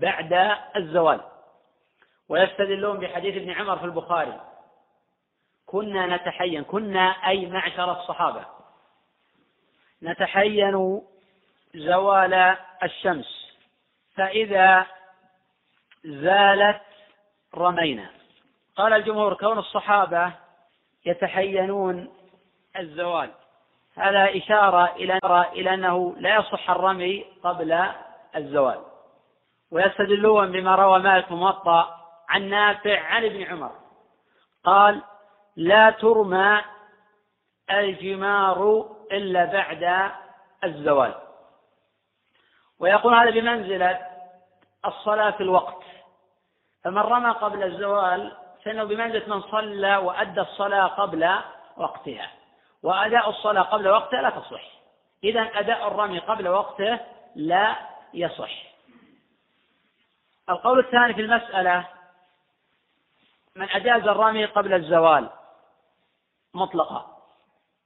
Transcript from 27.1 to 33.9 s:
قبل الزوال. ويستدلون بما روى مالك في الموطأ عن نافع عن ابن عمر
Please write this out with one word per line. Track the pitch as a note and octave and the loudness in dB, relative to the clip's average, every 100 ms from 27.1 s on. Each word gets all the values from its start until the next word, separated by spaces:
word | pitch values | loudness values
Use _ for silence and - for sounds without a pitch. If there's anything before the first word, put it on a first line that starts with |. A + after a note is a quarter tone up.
| G3+ - _ | -6 -10 _
قبل | F3 E3+ D#3+ E3 F#3+ - - - _ D#3+ | -6 -4 -2 0 0 -6 -18 -20 _ -12
الزوال. | C#3 C#3+ B2+ G2 - - _ _ _ _ _ _ _ | -4 0 0 -2 -10 -20 _ _ _ _ _ _ _
ويستدلون | E3 F#3+ G3+ G3 G3+ G#3+ G#3 F#3+ | 0 0 0 0 2 4 4 2
بما | F#3 F#3 | 0 2
روى | F#3 G3 F#3 | 4 6 6
مالك | G3 F#3 | 4 2
في | F3+ | 2
الموطأ | E3+ F#3+ F#3+ F3 E3+ E3+ - - - - | -2 0 0 2 2 2 -6 -20 -16 -4
عن | F#3 | -4
نافع | G3 G3+ G#3 G3+ G#3 F#3+ | -2 0 0 0 -2 -2
عن | D#3+ A3 | -2 -2
ابن | A3 F#3+ | -2 -6
عمر | E3+ E3+ B2 - _ | -10 -12 -12 -16 _